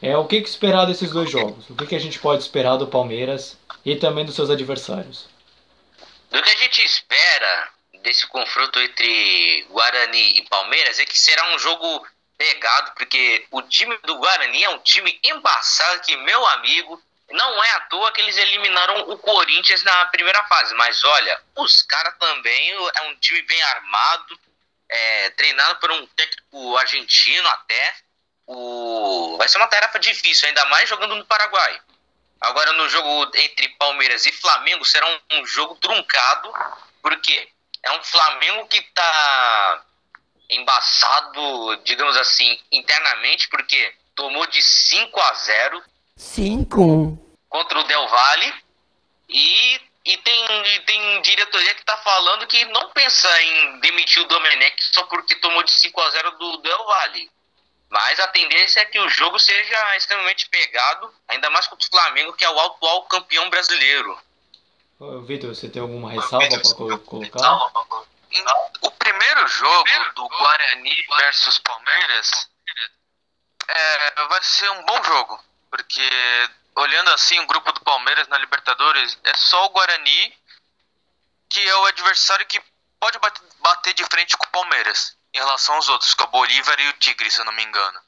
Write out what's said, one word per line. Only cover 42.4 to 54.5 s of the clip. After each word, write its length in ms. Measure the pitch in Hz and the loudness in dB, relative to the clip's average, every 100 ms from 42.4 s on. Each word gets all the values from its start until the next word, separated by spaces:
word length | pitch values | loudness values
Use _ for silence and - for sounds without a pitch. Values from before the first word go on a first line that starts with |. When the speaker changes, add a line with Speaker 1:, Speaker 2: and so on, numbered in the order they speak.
| 120 123 - | 2 0 -4
Speaker 2:
internamente, 760 | - - 151 151 117 117 170 - | -6 0 0 0 -2 -2 -2 -2
porque 460 | - - 139 110 - _ | -4 -2 0 -2 -6 _
tomou 320 | - 143 139 165 | -10 -6 -4 -2
de 160 | - | 0
cinco 580 | 147 - - 180 220 - | 2 2 2 0 -2 0
a 140 | 156 | 0
zero 480 | 110 - 107 131 170 - _ _ _ | 0 -2 0 0 -4 -16 _ _ _
Speaker 3:
Cinco. 1040 | - - 202 226 - 233 175 156 156 156 - _ _ | -12 -4 -2 -2 -2 4 6 6 2 -4 -16 _ _
Speaker 2:
contra 300 | 156 170 156 | -6 -2 -2
o 60 | |
Del 240 | 151 147 123 | 0 0 2
Valle, 460 | 120 131 156 233 - _ _ _ _ _ _ _ | 4 4 4 0 -6 _ _ _ _ _ _ _
e, 520 | 135 151 190 247 254 - _ | 0 2 4 2 0 -6 _
e 120 | - 185 | -6 -2
tem, 480 | - 233 226 214 202 | 0 0 0 -2 0
e 60 | 202 | 0
tem 420 | 202 214 208 202 | 0 -2 0 0
diretoria 520 | 190 202 202 196 180 | 0 0 0 0 0
que 100 | 208 | 0
tá 120 | - 214 | -4 -4
falando 480 | - 190 180 208 220 | 0 2 2 0 0
que 180 | 233 233 | -2 0
não 240 | 220 - | -2 -2
pensa 380 | - 269 - 185 170 | -2 0 2 2 2
em 380 | 165 160 151 131 | 2 2 0 0
demitir 420 | 160 175 165 170 | -2 0 2 2
o 40 | 170 | 2
Domenech 560 | 165 156 | 2 2